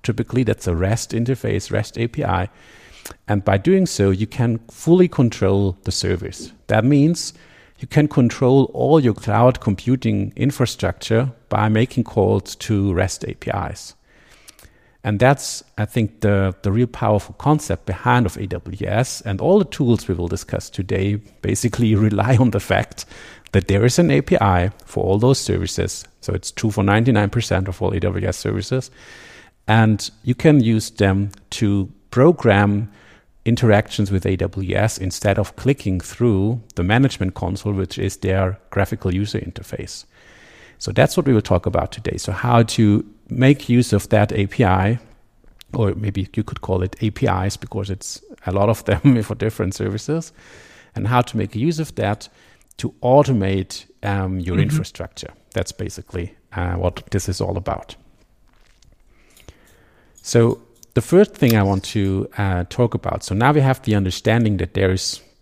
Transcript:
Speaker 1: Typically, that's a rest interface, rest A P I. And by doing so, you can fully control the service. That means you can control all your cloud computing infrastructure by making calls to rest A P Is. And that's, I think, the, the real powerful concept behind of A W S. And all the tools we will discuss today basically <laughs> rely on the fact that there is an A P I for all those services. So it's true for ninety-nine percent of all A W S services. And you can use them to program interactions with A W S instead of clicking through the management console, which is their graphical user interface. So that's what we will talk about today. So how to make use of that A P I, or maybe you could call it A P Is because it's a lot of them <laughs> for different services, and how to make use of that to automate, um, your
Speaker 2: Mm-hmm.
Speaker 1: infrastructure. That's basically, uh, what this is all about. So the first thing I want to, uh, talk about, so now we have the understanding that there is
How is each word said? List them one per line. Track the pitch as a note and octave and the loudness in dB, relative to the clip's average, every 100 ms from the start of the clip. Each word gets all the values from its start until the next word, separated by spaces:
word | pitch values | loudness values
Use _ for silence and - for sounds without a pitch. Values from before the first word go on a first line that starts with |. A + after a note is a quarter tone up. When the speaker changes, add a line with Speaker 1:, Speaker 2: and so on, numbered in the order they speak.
Speaker 1:
Typically, | - G#2+ A#2 A#2+ | -4 -4 -2 -2
that's | A2 G#2 - | 0 -2 -2
a | E2 | 0
rest | F#2 A#2 - | 0 -2 -4
interface, | A2+ A#2+ C3 A2+ G2+ - | -4 -2 -2 -2 -4 -2
rest | G2+ G#2+ - | -4 -4 -6
A | A#2 | -6
P | - | -4
I. | D3 F#2 - _ - - - - - - - | -2 -2 -4 _ -20 -20 -20 -20 -20 -18 -2
And | G#2 | 0
by | - G2 | 2 2
doing | D#3 F#3+ F3+ | 4 2 2
so, | - G2 | 2 2
you | F#2+ G#2+ | 2 -2
can | - A#2+ A2+ - | -2 -2 -2 -8
fully | - - F3+ F3+ | -6 4 6 6
control | - A#2+ - F#2+ G2 G2 F2+ | 4 0 2 2 2 2 -2
the | - | -6
service. | - F#2+ F#2 F2+ - - - - | -4 -2 -2 -4 -12 -16 -18 0
That | G#2+ | 2
means | A#2+ C#3+ D3+ E3+ - - - - _ _ | 4 4 4 0 -6 -14 -20 -20 _ _
you | - | -2
can | D3+ D3 | 0 2
control | - A#2+ - B2+ C3+ C3+ | 2 2 2 4 4 2
all | - B2 D#3+ | 0 2 4
your | B2 | 4
cloud | G2+ - G#2 B2 B2 | 0 -2 4 4 2
computing | - F#2+ - B2+ A2+ G#2 G2+ - | -2 -2 -2 0 0 -2 -4 -2
infrastructure | C3+ - B2 - - - - A2+ C3 - _ | -4 0 -2 -2 -4 -4 0 0 0 -6 _
by | G#2 G#2+ | 0 2
making | G#2+ B2+ - | 2 0 -2
calls | A2+ - G2 G2+ - - | -2 0 2 0 -2 -12
to | - G#2 G2 | -2 0 0
rest | E2+ F2+ - | 0 -2 -4
A | - | -10
P | - - | -10 -6
Is. | G2+ - G2+ - _ _ _ _ _ - _ - _ _ _ G#2+ | -6 -6 -12 -18 _ _ _ _ _ -20 _ -20 _ _ _ -4
And | G2+ | 2
that's, | B2 C#3 - - _ - | 2 2 -4 -12 _ -6
I | |
think, | G#2+ B2+ G#2+ _ | -4 -2 -2 _
the, | G#2 G2+ F#2+ F2 | 0 2 0 -2
the | G2+ | -2
real | G#2 B2 | 0 -2
powerful | - A2 G#2 - | -2 0 0 -2
concept | - C#3+ D3+ - F#2+ | -4 0 0 0 -6
behind | - F2+ B2 B2 | -6 -4 2 2
of | G2+ - | 2 -4
A | F#2+ | -8
W | F#2 - G2+ - | -8 -10 -10 -4
S. | G#2 C3 - | -2 -2 -6
And | A2 F#2+ | -8 -2
all | C#3 G3+ | 2 2
the | F#3 | 2
tools | - B2 A2 - | -2 2 2 0
we | |
will | F2 F2 | -4 -4
discuss | F#2+ - - - | -6 -6 -8 -8
today | - F#2 F#2+ G2 G#2 - _ | -10 -4 -2 -2 -4 -8 _
basically | G2 G#2 A#2+ A2 A2+ | -4 -2 -2 0 2
<laughs> | G#2 G#2+ | 4 4
rely | G2+ G#2+ B2 | 2 2 4
on | B2+ | 4
the | G2 | 0
fact | - F#2+ A2 - - - - - - | 0 -2 -2 -10 -18 -20 -20 -20 -2
that | G2 F#2 | -2 2
there | G2 A#2+ | 2 2
is | D3+ | 4
an | E3+ | 4
A | C#3 | 2
P | C3+ F#3 | 2 2
I | G#2 F2+ F#2 - | 4 2 0 -4
for | - - | -10 -4
all | F#2 G2+ | 0 2
those | B2 C3+ | 2 2
services. | - F#2 F2 - F2+ - - _ | 0 -4 -4 -4 -6 -6 -16 _
So | - | -6
it's | F#2 - | -6 -6
true | - A2+ | -4 -2
for | G#2 | 0
ninety-nine | G2 G#2 A#2 G#2 G#2 | 2 4 4 2 0
percent | - - F#2 F#2+ | -2 -2 -2 -2
of | F2+ | -4
all | F#2+ | -2
A | G2 | -2
W | G2 F#2 F#2+ | -2 -2 -4
S | - | -4
services. | - G2+ G2 C3 - - - - - - - _ - | -4 -4 -4 -6 -6 -20 -20 -20 -20 -20 -20 _ 2
And | A2+ A2 G#2+ - _ | 4 4 2 -4 _
you | - | -6
can | B2 E3 D3+ | 2 4 6
use | A2+ A2 - | 4 0 -2
them | - G2 F#2+ G2+ - _ | 0 2 2 -2 -8 _
to | - G#2 G2+ F#2 - _ | -2 0 0 -2 -10 _
program | B2 D3+ E3+ A#2 G2+ G#2 G#2 A2 - - - _ _ | 4 4 6 4 4 4 2 -4 -12 -20 -20 _ _
interactions | - A#2+ A#2 G#2 - - G2+ | -2 2 4 4 2 -4 0
with | G2 G2 | 0 0
A | F#2 | -2
W | F#2 F#2+ F#2+ G2 | -4 -4 -4 0
S | G#2+ - | 0 -2
instead | G2 - G#2 G2 | -8 -2 0 0
of | F#2+ - | -2 -2
clicking | B2+ C#3+ G2+ F#2 | -2 -2 -2 -4
through | - - A#2+ G2 G#2 A#2+ - | -6 -2 0 2 0 -4 -8
the | - | -4
management | F2 A#2 C3+ - F#2+ | 0 4 2 0 -6
console, | - F#2 G2 G2+ | -4 -6 -4 -4
which | G2 F#2 - | -4 -4 -4
is | G2 - | -6 -4
their | F#2 F#2+ F#2+ G2 _ | -2 0 0 -4 _
graphical | G2 G2 A#2+ G2 | -2 -2 -2 -4
user | F2+ G#2 G#2+ | -2 -4 -6
interface. | E2+ - F2+ - - - - _ - - - - - _ | -8 -12 -12 -12 -12 -16 -20 _ -20 -20 -20 -20 -20 _
So | - | -4
that's | F#2+ C3 - | 2 2 2
what | C#3 | 2
we | |
will | A2+ | 2
talk | - F2+ - | 2 0 2
about | - - | -2 -2
today. | - - - | -8 -8 -8
So | - | -6
how | F#2+ B2 A#2 | -4 2 4
to | A#2 - G#2+ G#2 - - _ | 4 2 4 2 -2 -16 _
make | A#2+ C3 C#3+ - | 2 2 2 2
use | A#2+ A#2+ | 2 2
of | G2+ - | 0 2
that | G#2+ G#2 | 2 2
A | G#2+ G2 | 0 -2
P | - | 2
I, | G#2 F#2 F#2+ A#2 - _ _ _ _ _ - | 2 4 2 -2 -6 _ _ _ _ _ -10
or | - G#2 | -2 -2
maybe | G2+ G#2 G2 G2 | -2 -4 -6 -6
you | - | -6
could | G#2 - | -6 -8
call | - F#2 | -4 -2
it | F#2 - | -4 -4
A | A2 | -6
P | - A2+ | -2 -2
Is | F#2 G2 - | 0 -2 -6
because | - G2+ G2 | -10 -10 -8
it's | F#2+ - - G#4+ C#4 - | -10 -10 -16 -20 -12 -4
a | |
lot | F#2+ G#2 | 0 0
of | A2 | 0
them | - - D3 A#2+ | 0 2 2 2
<laughs> | G2+ | -2
for | G#2 | -4
different | G#2+ - F#2+ | -6 -4 -6
services, | - G2+ G#2 - D#3+ - _ - - - - _ - | -4 -6 -6 -6 -6 -8 _ -20 -20 -20 -20 _ -8
and | G#2 | 0
how | B2 | 0
to | B2 A2+ | 0 -4
make | G2 | -4
use | G#2+ C#3+ D#3+ | -2 -2 -2
of | D#3 | -6
that | - G2+ G#2+ - _ _ _ _ - | -4 -4 -4 -10 _ _ _ _ -10
to | - _ | -10 _
automate, | B2 C3+ - A#2+ F#2+ G2 F#2+ - - _ | 4 4 6 2 0 -2 -4 -12 -18 _
um, | G#2 G2 F#2+ F#2+ | -4 -2 -2 -4
your | F2 F2+ | -2 0
Speaker 2:
Mm-hmm. | |
Speaker 1:
infrastructure. | - D#3 - - - - - - _ | 0 -2 -6 -10 -14 -12 -18 -20 _
That's | - F#2 | -6 -6
basically, | - - - - F2+ E2+ - _ F#2 | -8 -10 -10 -10 -10 -10 -14 _ -6
uh, | F2+ | -4
what | F2+ F2+ - - | -2 -2 -4 -6
this | G2 - | -4 -4
is | F#2 | -4
all | F#2+ F#2 | -4 -4
about. | - - - - _ _ _ _ _ _ _ _ _ _ _ _ _ _ - _ _ _ _ _ _ _ | -6 -8 -10 -20 _ _ _ _ _ _ _ _ _ _ _ _ _ _ -20 _ _ _ _ _ _ _
So | - A#2+ A#2 - _ _ - | 0 2 2 0 _ _ -6
the | - | -4
first | - F3 G3+ | 2 4 4
thing | - A#2+ A2 | 2 2 4
I | |
want | G2 F#2+ - | 2 0 -2
to, | A2 G2 F#2+ G#2 - | -2 0 -2 -4 -4
uh, | G2 F2+ F2 | -2 -2 -4
talk | - A#2+ | -2 0
about, | A2+ - A2 | 0 -4 -6
so | - | -4
now | G#2 B2+ | 0 2
we | D3 | 4
have | C3+ C3 | 2 0
the | - | 0
understanding | G#2 F#2+ - A2+ A2+ A2 G2 | 0 0 -2 0 2 2 0
that | F#2+ | -2
there | - F#2+ | 0 0
is | F#2 - - _ _ | 0 -4 -10 _ _